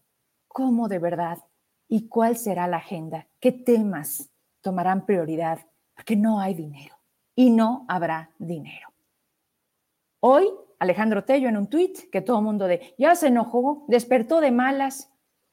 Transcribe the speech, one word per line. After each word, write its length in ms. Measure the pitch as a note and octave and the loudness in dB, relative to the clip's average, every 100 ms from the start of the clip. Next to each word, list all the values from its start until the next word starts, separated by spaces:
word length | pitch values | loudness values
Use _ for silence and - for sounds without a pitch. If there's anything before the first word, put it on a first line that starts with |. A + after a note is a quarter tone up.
| _ _ _ _ _ | _ _ _ _ _
cómo 400 | - C4 A#3 A3 | -4 0 0 0
de 120 | F#3 | -2
verdad 380 | E3+ E3+ E3+ E3+ - _ _ _ - | -4 -4 -6 -8 -16 _ _ _ -4
y 180 | A3 A3+ | -4 -2
cuál 300 | A#3 A3+ A#3+ | 0 0 0
será 320 | A3 F3 F3+ | -4 -4 -4
la 80 | F3 | -4
agenda, 500 | - F3 D#3+ D#3+ - _ | -6 -12 -10 -14 -16 _
qué 100 | B3 | 0
temas 800 | B3 - A3+ G#3 E3 D#3 - - _ _ _ | 0 2 2 2 -4 -8 -10 -14 _ _ _
tomarán 440 | G3 F#3 F3+ F#3+ | -6 -2 0 0
prioridad, 640 | F#3+ F#3+ D#3 D#3+ E3 D#3+ - _ _ | 0 0 -2 -4 -4 -6 -10 _ _
porque 200 | - - | -14 -4
no 240 | G#3+ A3 G#3+ | 0 2 0
hay 160 | F#3+ | -2
dinero 400 | F3 D3+ C#3 D3 _ _ _ _ | -6 -10 -14 -20 _ _ _ _
y 160 | - B3+ | 4 6
no 360 | A3+ A3 B3+ - | 6 2 0 -4
habrá 420 | F3+ E3 D#3+ E3 - | -4 -4 -4 -10 -14
dinero. 520 | E3+ E3+ C#3+ - - _ _ _ _ _ _ _ _ _ _ _ _ _ | -10 -10 -12 -18 -20 _ _ _ _ _ _ _ _ _ _ _ _ _
Hoy, 280 | - C#4 G4 - - - | 4 6 4 -2 -14 -4
Alejandro 440 | F#3 F3+ A3 G3+ | -2 0 0 0
Tello 260 | F#3+ C#4 B3+ | 0 0 2
en 80 | G#3+ | -2
un 120 | G3+ | -2
tuit 420 | D#4 F#4 - - | 0 -2 -4 -8
que 120 | F#3+ | -6
todo 200 | F#3+ A3+ | -2 0
mundo 240 | G#3+ G#3 F#3 | 0 -2 0
de, 300 | F3 - - | -2 -4 0
ya 160 | C#4+ | 2
se 140 | E4+ D#4 | 4 4
enojó, 560 | A#3+ A#3 A#3+ B3+ C#4+ - | 2 0 0 0 -2 0
despertó 540 | A#3 A#3 B3 A#3 D#4+ | 0 2 0 2 2
de 100 | D4 | 2
malas. 600 | A#3+ C4 C#4 C4+ C4 - _ _ _ _ | 2 0 0 -4 -8 -18 _ _ _ _